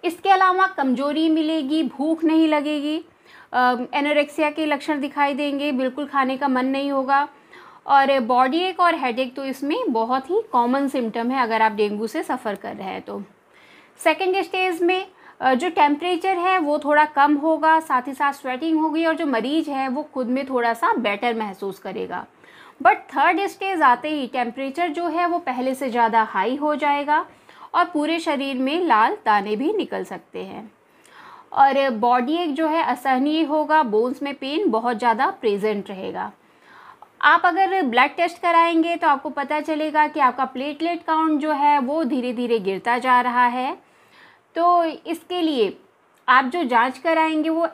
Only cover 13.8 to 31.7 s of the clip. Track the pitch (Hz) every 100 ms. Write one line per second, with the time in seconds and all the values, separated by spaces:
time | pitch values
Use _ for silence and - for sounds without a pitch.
13.8 | - _ 339 311 381 370 349 381 370 349
14.8 | 349 370 392 _ - - 262 262 359 349
15.8 | 294 294 349 349 370 370 349 370 294 294
16.8 | 285 294 302 302 285 294 311 320 311 320
17.8 | 320 262 254 262 285 277 262 254 320 320
18.8 | 320 302 330 320 330 233 220 311 311 269
19.8 | 269 254 302 - 240 254 277 262 233 226
20.8 | 349 440 220 208 240 226 214 190 196 185
21.8 | 202 180 185 180 - _ - - - _
22.8 | 302 415 - 277 302 330 392 - 392 370
23.8 | 285 240 302 302 254 254 240 240 269 269
24.8 | 349 294 349 320 349 349 339 254 254 262
25.8 | 269 233 226 226 220 196 196 262 294 294
26.8 | 294 285 285 302 359 - _ - - -
27.8 | 349 330 294 330 330 285 277 262 262 320
28.8 | 349 220 233 415 - 208 196 214 277 427
29.8 | 262 196 185 180 - 180 185 - 220 _
30.8 | _ _ _ - - - - - 277